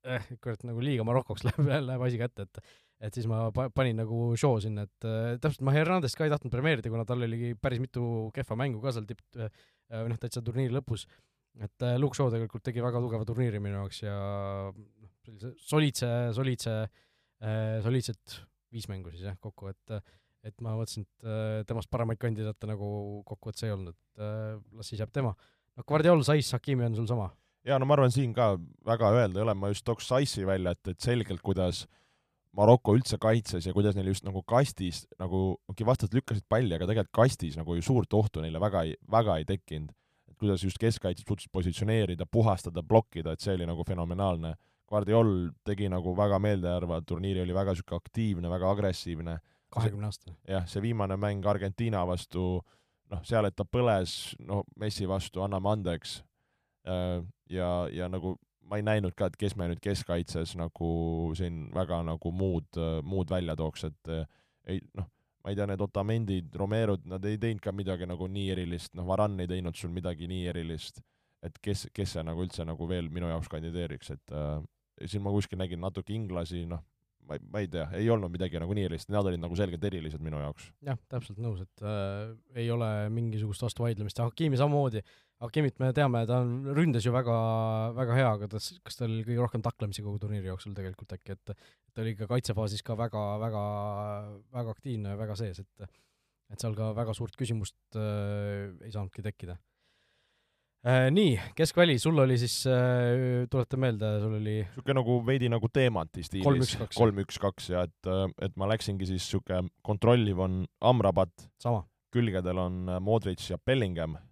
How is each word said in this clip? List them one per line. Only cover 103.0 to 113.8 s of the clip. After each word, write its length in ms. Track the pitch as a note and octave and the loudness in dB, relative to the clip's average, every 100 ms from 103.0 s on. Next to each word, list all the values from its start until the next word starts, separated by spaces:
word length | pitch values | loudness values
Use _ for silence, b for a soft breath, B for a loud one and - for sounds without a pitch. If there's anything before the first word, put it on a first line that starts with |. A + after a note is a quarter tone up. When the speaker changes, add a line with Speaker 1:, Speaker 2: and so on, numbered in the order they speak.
| A#2+ B2 B2+ B2 B2 | 4 2 2 0 2
Speaker 1:
tuletan 340 | C3 A#2+ C3 | 0 0 0
meelde, 300 | C3 A2 G#2+ G#2+ | 0 2 0 2
sul 160 | G#2+ G#2+ | 0 0
oli 200 | G#2+ G#2+ G2 | 0 -2 -2
Speaker 2:
Sihuke 260 | - C3 | -4 2
nagu 220 | C3+ A#2 B2 | 2 4 4
veidi 260 | A#2 C3+ A#2+ | 4 2 4
nagu 200 | A#2 A#2+ | 2 4
teemati 540 | C#3 B2+ G#2 E2 - | 4 4 4 -2 -6
stiilis. 220 | E2 G2 | -4 2
Speaker 1:
kolm 160 | F#2+ C3 | 4 6
üks 140 | B2+ - | 4 0
kaks. 200 | A2 - | -4 6
Speaker 2:
Kolm 240 | A2+ G2 | 6 6
üks 160 | F#2+ - | -4 0
kaks, 280 | G2+ - - | -2 -2 -2
ja 140 | F2+ | 0
et, 120 | F2+ _ F#2 | 0 _ -2
äh, 200 | F#2+ F#2+ - | 0 0 -2
et 140 | F#2 F#2+ | -6 -2
ma 120 | G2 | 0
läksingi 400 | A2+ - G2 F#2 | 0 0 -2 -2
siis 160 | F#2 - | -2 -2
sihuke 320 | G2+ - F#2 F2+ _ | -4 0 -2 -2 _
kontrolliv 600 | - G#2 A#2 B2 G#2 F2+ | -4 2 6 6 4 2
on 200 | F#2 F#2 F2 _ | 0 0 -4 _
Amrabat. 680 | A2+ B2 G2 F2+ F2+ - - | 6 6 6 4 2 -2 -20
Speaker 1:
Sama. 320 | _ A#2+ A2+ E2+ _ _ | _ -2 -2 -4 _ _
Speaker 2:
Külgedel 480 | A#2+ A#2 F#2 F2+ F2+ | 0 2 0 0 0
on, 220 | F2+ F2+ F#2 | 0 -2 -4
äh, 120 | F2+ | -2
Modric 480 | G2 A2+ G#2+ F2 - | 2 2 2 -4 -6
ja 80 | F2+ | -4
Bellingham. 600 | - C3 | 0 2